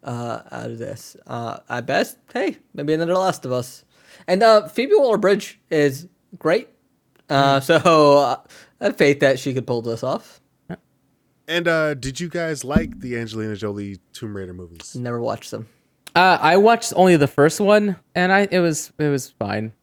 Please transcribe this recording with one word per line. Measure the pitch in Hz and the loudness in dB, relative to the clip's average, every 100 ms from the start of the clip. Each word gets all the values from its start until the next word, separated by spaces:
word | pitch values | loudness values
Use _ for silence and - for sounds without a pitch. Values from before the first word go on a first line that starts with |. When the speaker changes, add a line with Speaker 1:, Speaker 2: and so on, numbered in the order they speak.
Speaker 1:
uh, | - 120 120 113 - | -10 -8 -8 -10 -12
out | - 117 | -14 -12
of | 117 | -12
this. | 113 123 - - _ | -12 -14 -16 -20 _
Uh, | 120 117 - _ | -10 -10 -12 _
at | 120 117 | -10 -4
best, | 151 254 - _ | -4 -4 -8 _
hey, | - 320 - _ | -6 -6 -8 _
maybe | - 147 | -10 -4
another | 156 165 | -2 0
Last | 185 190 - 131 | 0 -2 -4 -6
of | |
Us. | 123 123 - _ _ _ - - | -6 -6 -14 _ _ _ -20 -4
And, | 185 | 2
uh, | 226 220 214 | 6 6 4
Phoebe | - 262 415 | -6 2 4
Waller-Bridge | 269 214 196 202 - - _ | 4 2 2 0 -2 -18 _
is | 160 147 135 175 _ _ 180 | 0 0 0 -14 _ _ -6
great. | 156 190 - _ _ _ _ _ _ | 0 0 -2 _ _ _ _ _ _
Uh, | 143 139 139 | 2 2 2
Speaker 2:
Mm. | |
Speaker 1:
so, | 131 165 175 160 147 143 | 2 2 4 6 6 6
uh, | 139 127 _ - - _ | 4 -4 _ -20 -20 _
I | 208 | -6
have | - | 2
faith | 143 143 | 2 4
that | 143 131 | 2 0
she | 139 | -2
could | 131 120 | -6 -4
pull | 120 | -6
this | 117 113 | -4 -8
off. | 127 139 - _ _ _ _ - _ _ _ _ _ _ - | -6 -8 -10 _ _ _ _ -18 _ _ _ _ _ _ -8
Speaker 3:
And, | 165 170 | -4 0
uh, | 160 156 | 0 0
did | 147 131 127 | -4 -8 -10
you | 175 | -8
guys | 175 165 147 | -6 -6 -8
like | 127 147 165 120 | -2 -2 -2 -10
the | 127 120 | -10 -8
Angelina | 117 110 110 104 | -8 -8 -8 -6
Jolie | 104 101 101 95 _ | -8 -8 -10 -12 _
Tomb | - 113 101 | -16 -12 -12
Raider | 92 | -12
movies? | 90 87 82 - 127 | -14 -18 -18 -18 -12
Speaker 1:
Never | 123 120 | -8 -6
watched | 117 110 - | -6 -8 -10
them. | 110 113 _ _ _ - - | -14 -14 _ _ _ -4 2
Speaker 2:
Uh, | 185 175 | 4 4
I | 151 180 | 4 4
watched | 208 233 - - | 4 2 0 2
only | 185 170 | 6 6
the | 143 | 4
first | - 143 - | 4 2 2
one, | 202 214 208 180 _ - | 2 4 2 -6 _ -4
and | 180 | 2
I, | 190 202 | 2 2
it | 185 | 0
was, | 170 151 - _ | 0 -2 -8 _
it | 151 | -2
was | 139 - _ | -2 -6 _
fine. | 101 104 110 110 | -6 -6 -6 -12